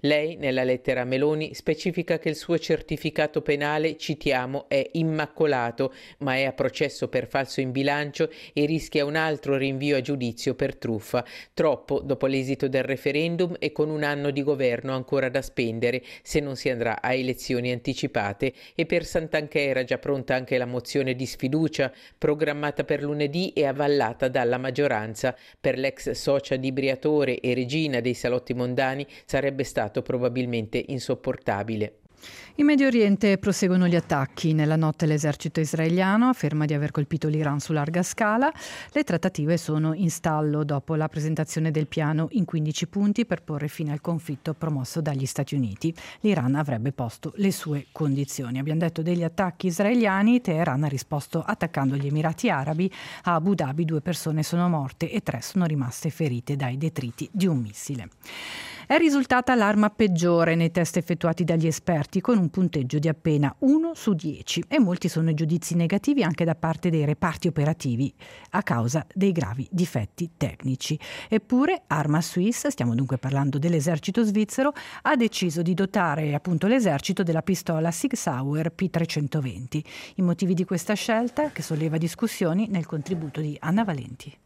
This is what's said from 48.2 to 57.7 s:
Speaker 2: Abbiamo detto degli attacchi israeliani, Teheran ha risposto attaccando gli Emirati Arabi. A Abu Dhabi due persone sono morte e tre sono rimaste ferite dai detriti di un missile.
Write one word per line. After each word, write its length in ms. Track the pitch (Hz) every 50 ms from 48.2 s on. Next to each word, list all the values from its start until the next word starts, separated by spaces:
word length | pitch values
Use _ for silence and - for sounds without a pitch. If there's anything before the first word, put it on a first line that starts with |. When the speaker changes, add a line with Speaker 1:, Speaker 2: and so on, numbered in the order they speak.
| 139 135 - - 139 120 123 131
Speaker 2:
Abbiamo 220 | 139 151 156 160
detto 200 | 170 165 165 -
degli 220 | 160 165 175 175 170
attacchi 460 | 165 165 - 196 180 165 _ - 185
israeliani, 760 | 170 - 208 202 240 247 226 208 190 190 202 220 240 247 240
Teheran 420 | - 165 156 170 165 131 131 151
ha 40 | 147
risposto 540 | 139 131 - _ - 147 131 - - 165 156
attaccando 540 | - 214 - - 165 - - 139 135 135
gli 120 | 143 139 143
Emirati 420 | 143 151 156 160 165 - - 233
Arabi. 420 | 180 143 131 151 156 156 185 190 - - - - - - -
A 120 | - 175
Abu 200 | 165 156 190 202
Dhabi 320 | 165 165 135 135 151 175
due 160 | 156 160 151 -
persone 400 | - 175 - - 160 151 156 151
sono 260 | - - 175 175 180
morte 420 | 175 156 139 131 - _ 165 165
e 120 | - 220 -
tre 180 | - - 113
sono 240 | - - - 190 180
rimaste 460 | 165 156 143 131 123 - - - 165
ferite 460 | - - 165 147 123 120 117 - 143
dai 200 | 139 139 127 123
detriti 500 | 135 151 160 160 - 131 120 117 - 151 - -
di 140 | 208 175
un 120 | 190 165 131
missile. 520 | 120 104